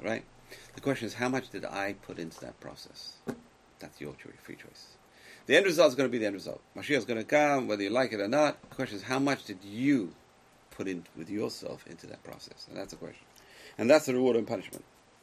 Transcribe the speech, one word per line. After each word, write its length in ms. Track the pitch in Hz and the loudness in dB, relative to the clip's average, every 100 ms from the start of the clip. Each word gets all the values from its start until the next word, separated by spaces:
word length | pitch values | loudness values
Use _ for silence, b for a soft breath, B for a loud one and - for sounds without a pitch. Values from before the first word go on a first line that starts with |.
right? 200 | 101 110 - - B B B | -6 -6 -8 -20 B B B
The 60 | - | -6
question 240 | 139 131 107 | -4 -2 -4
is, 80 | |
how 140 | 113 123 | -4 -2
much 180 | 131 - | -2 -4
did 140 | 98 | -10
I 300 | - 98 98 - | -6 -4 -4 -6
put 160 | - 87 | -10 -10
into 200 | 82 - | -10 -10
that 200 | 62 - | -16 -14
process?" 540 | - - - - - - - - - _ _ _ | -16 -16 -18 -16 -16 -10 -10 -10 -16 _ _ _
That's 220 | 71 - | -20 -12
your 120 | 71 69 | -12 -12
choi-, 100 | - - | -18 -18
free 140 | - - | -18 -18
choice. 320 | - - - - - B B B - | -18 -20 -20 -20 -20 B B B 6
The 100 | 151 | 6
end 100 | 196 | 6
result 220 | 160 156 | 6 6
is 60 | 127 | 6
gonna 140 | 131 | 0
be 80 | 120 | 2
the 80 | 107 | -2
end 80 | |
result. 260 | 98 - - - 101 | -4 -10 -12 -12 -12
Mashiach 220 | 123 143 | 0 0
is 60 | |
gonna 200 | 110 113 | 2 -4
come, 420 | - 147 147 139 113 | 2 4 6 4 2
whether 160 | 104 | 0
you 80 | 101 | 2
like 220 | 120 123 | 2 2
it 80 | 110 | 0
or 80 | 101 | 0
not. 320 | 143 147 - - | 4 2 0 -12
The 60 | - | -8
question 200 | 127 101 | -6 -6
is, 60 | |
how 140 | 104 131 | -4 0
much 280 | 139 131 - | 0 0 -6
did 120 | 92 | -12
you 480 | 101 107 139 135 85 - - _ _ _ _ | -10 0 2 4 2 -10 -20 _ _ _ _
put 160 | - 95 | -8 -6
in 180 | 87 80 - | -6 -8 -14
with 120 | 82 | -8
yourself 560 | 101 117 - - - - | -4 -4 -6 -10 -12 -14
into 180 | 82 - | -18 -16
that 160 | - | -16
process? 440 | - - - - - | -16 -16 -18 -18 -14
And 80 | - | -12
that's 140 | 98 | -12
the 60 | - | -12
question. 280 | - - - B B B B - | -16 -16 -20 B B B B -2
And 100 | 113 | 6
that's 140 | 151 135 | 6 6
the 60 | |
reward 220 | 127 127 113 | 2 4 4
and 100 | 110 | 0
punishment. 380 | 107 - - - - _ _ | -6 -6 -12 -12 -20 _ _